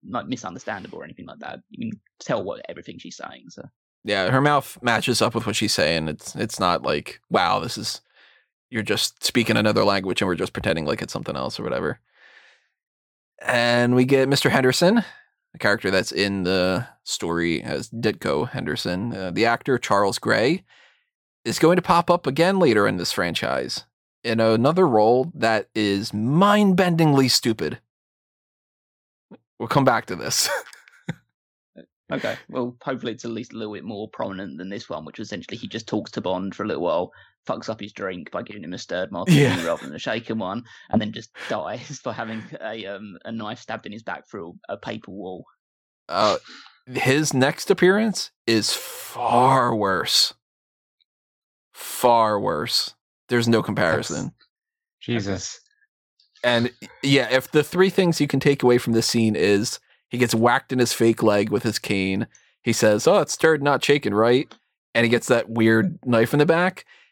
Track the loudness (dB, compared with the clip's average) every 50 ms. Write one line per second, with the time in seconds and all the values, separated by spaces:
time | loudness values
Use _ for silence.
0 | _ -10 -8 -8 -6 -6 -10 -8 -8 -12 -14 -12 -10 -10 -10 -10 -12 -14 -14 -16
1 | -16 -16 -18 -18 -18 -18 -18 -16 -14 -14 -14 -16 -18 _ -14 -10 -10 -10 -10 -12
2 | _ _ _ _ -6 -4 -4 -4 -4 -6 -8 -10 -12 -14 -14 -14 -16 -16 -18 -16
3 | -16 -18 -16 -14 -14 -16 -16 -18 -20 -20 -20 -20 -20 -20 _ _ _ _ _ _
4 | _ -2 0 0 2 2 2 4 4 4 2 2 0 -2 -12 -4 -2 0 0 2
5 | 2 0 0 2 2 0 0 -2 -4 -2 -2 -2 0 0 2 2 2 2 2 0
6 | -2 -4 -6 -8 -10 -14 -8 -8 -8 -8 -4 -2 0 0 0 0 0 -2 -4 -4
7 | -4 -8 -16 -20 _ _ 0 0 2 2 0 0 -2 -6 -8 -8 -8 -8 -8 -10
8 | -14 _ _ _ _ _ _ _ _ _ _ _ _ _ -8 -6 -4 -2 -2 -2
9 | -2 -4 -4 _ -6 -2 0 0 2 2 2 2 2 2 2 2 2 2 2 0
10 | -2 -2 -2 -2 -2 -2 -2 -2 -4 -6 -6 -6 -2 -2 -2 -2 -2 -4 -4 -4
11 | -6 -8 -8 -10 -8 -8 -8 -6 -6 -8 -8 -8 -6 -6 -4 -4 -4 -4 -6 -6
12 | _ _ _ _ _ -20 _ -20 _ _ _ _ _ _ _ _ _ _ _ _
13 | _ _ _ _ _ _ _ _ -4 -2 0 2 2 2 4 4 4 4 4 4
14 | 4 4 4 4 4 2 2 2 2 4 4 4 4 4 2 4 4 4 4 4
15 | 2 0 -8 -20 _ _ _ _ _ _ _ -2 0 0 0 2 0 0 0 2
16 | 0 0 -2 0 0 0 0 -2 -2 0 0 2 2 2 0 -2 -4 -6 -12 _
17 | _ -10 -8 -6 -4 -2 -2 0 0 0 -2 -2 -4 -6 -6 -6 -8 -8 -8 -4
18 | -2 -2 -2 -2 -2 -2 -2 0 -2 -4 -6 -6 -6 -4 -6 -4 -4 -4 -4 -4
19 | -4 -6 -6 -8 -8 -6 -2 0 2 2 2 0 0 -2 -2 -2 0 0 2 2
20 | 2 2 0 -2 -2 0 0 2 2 2 0 0 -4 _ _ _ _ _ _ _
21 | _ _ _ _ _ _ _ _ _ -6 0 2 4 4 4 4 4 2 2 2
22 | 4 4 2 2 2 -2 0 2 2 2 4 4 4 4 6 4 4 2 0 -2
23 | -4 -4 -2 -2 -2 -2 -2 -4 -4 -2 -2 -2 -4 -4 -8 -10 -12 _ _ _
24 | _ _ _ _ -4 -2 0 2 4 4 4 4 4 2 4 4 4 4 4 4
25 | 6 6 4 4 2 -2 -4 -2 0 2 2 0 -2 -4 _ -2 0 0 0 0
26 | -2 -4 -4 -4 -2 0 2 4 4 6 6 6 4 4 4 4 2 2 2 4
27 | 4 4 6 4 4 4 2 2 2 0 -2 -2 -4 -6 -6 -8 _ _ _ _
28 | _ _ _ _ _ _ _ _ _ _ _ _ _ _ _ _ _ _ _ _
29 | _ _ _ _ _ _ -20 -20 _ _ _ _ -8 -2 0 2 4 4 2 2
30 | -2 -4 -8 -8 -6 -4 -2 -2 -2 -2 -4 -6 -8 -12 -20 -20 _ _ _ _
31 | _ -14 -14 -14 _ _ _ _ _ _ _ _ _ _ _ -20 -20 _ _ _
32 | _ _ -8 -6 -4 -6 -6 -8 -12 -10 -8 -6 -6 -6 -8 -10 -8 -8 -8 -6
33 | -6 -8 -10 -8 -10 -10 -8 -8 -10 -12 -12 -12 -10 -10 -10 -10 -10 -10 -10 -10
34 | -10 -12 -10 -10 -8 -8 -8 -10 -10 -12 -12 -12 -12 -12 -12 -12 -12 -10 -12 -12
35 | -12 -14 -14 -14 -12 -12 -12 -12 -12 -12 -14 -14 -12 -12 -12 -12 -10 -6 -6 -6
36 | -6 -6 -10 -8 -6 -4 -4 -4 -6 -8 -8 -8 -6 -6 -4 -4 -2 -2 -2 -2
37 | -4 -6 -10 -20 -20 _ _ _ _ -8 -8 -8 -6 -10 -10 -10 -12 -16 -12 -10
38 | -10 -10 -10 -10 -12 -10 -10 -10 -10 -10 -14 -14 -12 -12 -12 -12 -10 -8 -6 -6
39 | -6 -6 -6 -6 0 4 4 6 6 4 2 -2 -2 -4 -4 -4 -6 -12 -14 -10
40 | -8 -6 -6 -6 -6 -6 -6 -6 -6 -6 -8 -8 -10 -14 -20 -20 -10 _ -2 -2
41 | -2 -2 -8 -12 -16 -16 _ -16 -10 -6 -6 -6 -6 -6 -8 -10 -12 -14 -16 -12
42 | -10 -10 -8 -8 -8 -8 -10 -12 -12 -14 -16 -12 -12 -10 -10 -10 -10 -12 -12 -12
43 | -14 -16 -18 -16 -14 -12 -10 -10 -8 -10 -12 -12 -12 -12 -12 -12 -12 -14 -16 -14
44 | -12 -12 -12 -12 -14 _ -14 -14 -14 -14 -16 -18 -14 -12 -12 -12 -10 -10 -10 -10
45 | -12 -14 -14 -14 -12 -12 -12 -14 -16 -20 _ _ _ _ _ _ _ _ _ _
46 | _ -6 -2 2 2 2 2 0 -4 -10 -20 -20 -20 -20 _ _ _ -10 -6 -2
47 | 0 2 2 2 2 0 2 2 2 2 2 -2 0 0 2 4 6 4 6 4
48 | 2 0 -2 -2 -6 -10 -12 _ _ 0 2 2 2 0 -2 -4 -6 -12 -14 -14
49 | -16 -14 -8 -4 -2 2 4 6 6 6 6 4 2 2 0 0 0 0 0 0
50 | -2 0 2 2 2 0 -2 _ _ _ _ _ _ _ _ _ _ _ _ _
51 | _ _ _ _ _ _ _ _ _ _ _ _ _ _ _ -18 -14 -12 -6 0
52 | 4 4 6 6 4 2 2 0 -2 -2 -2 -4 -4 -2 -2 -2 -2 -4 -10 _
53 | _ _ _ _ _ _ 0 2 4 4 4 4 2 0 0 0 2 2 2 0
54 | -2 -4 -6 -6 -8 -8 -10 _ _ _ _ _ _ _ _ _ _ _ _ _
55 | -8 -4 -4 -4 -2 -4 -6 -6 -8 -10 -14 -16 _ _ _ _ _ _ _ _
56 | _ _ _ _ _ _ _ _ 0 0 2 2 0 -2 -4 _ -18 -20 -14 _
57 | 0 2 4 4 4 4 2 0 0 2 2 0 2 2 2 2 2 4 4 2
58 | 2 2 2 2 0 0 0 2 2 2 2 4 4 4 4 4 4 2 2 2
59 | 2 2 0 2 2 2 2 2 4 4 4 4 2 -2 -6 -10 -14 _ _ _
60 | _ _ -2 0 0 2 2 2 4 4 4 2 0 _ 0 0 2 0 2 4
61 | 4 4 4 4 4 4 4 4 2 0 -2 -2 -2 -2 -4 -4 -4 -4 -2 -2
62 | 0 0 -2 -2 -4 -6 _ _ _ _ _ _ _ -2 0 4 4 4 4 4
63 | 4 4 4 4 2 0 -2 0 2 2 2 2 2 0 0 2 2 2 2 2
64 | 2 0 2 2 4 4 4 2 2 -2 -10 _ _ _ _ _ _ _ _ 2
65 | 2 4 2 2 2 2 2 2 2 -2 0 4 4 6 6 6 4 2 -2 -6
66 | -2 2 4 4 4 4 4 2 4 4 4 2 2 0 -2 -6 -14 _ -20 _
67 | _ _